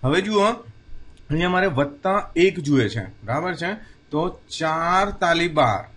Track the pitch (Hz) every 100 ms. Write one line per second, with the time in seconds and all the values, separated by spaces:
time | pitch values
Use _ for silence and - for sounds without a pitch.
0 | 127 165 196 214 202 233 - - - -
1 | - - - 151 180 180 190 135 143 -
2 | 190 202 202 - 185 190 143 139 110 110
3 | 95 - 101 135 175 170 170 214 - -
4 | _ 147 175 - - - 160 160 170 180
5 | 202 202 180 165 170 151 127 98 -